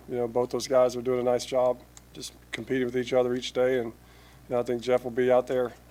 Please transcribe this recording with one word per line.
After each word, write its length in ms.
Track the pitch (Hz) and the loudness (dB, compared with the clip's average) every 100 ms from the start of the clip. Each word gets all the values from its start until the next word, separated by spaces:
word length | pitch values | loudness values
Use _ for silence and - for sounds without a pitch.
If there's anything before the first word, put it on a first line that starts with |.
| - | -8
You 60 | 123 | -4
know, 100 | 120 | -2
both 220 | 120 123 | 0 0
those 180 | 123 113 | -4 2
guys 260 | 131 127 | 4 4
are 60 | 123 | 2
doing 200 | 120 123 | -2 0
a 20 | |
nice 240 | 123 123 - | 2 0 0
job, 340 | 131 127 123 - - - | 2 2 0 -8 -20 -20
just 220 | - - - - | -16 -16 -16 -14
competing 320 | - 113 131 | -12 -4 -2
with 140 | 123 127 | -2 -2
each 160 | 120 | 0
other 200 | 127 123 | 2 2
each 180 | 127 - | -2 -4
day. 240 | 127 127 127 | 0 2 0
And, 80 | 113 | -2
you 80 | - - - - - - | -10 -20 -20 -20 -20 -6
know, 100 | 123 | -4
I 20 | |
think 200 | 120 120 | -2 -2
Jeff 220 | 117 123 | 0 0
will 60 | 123 | 0
be 220 | 117 127 | 0 4
out 140 | 123 123 | 4 2
there 260 | 127 120 - - | -2 -2 -6 -18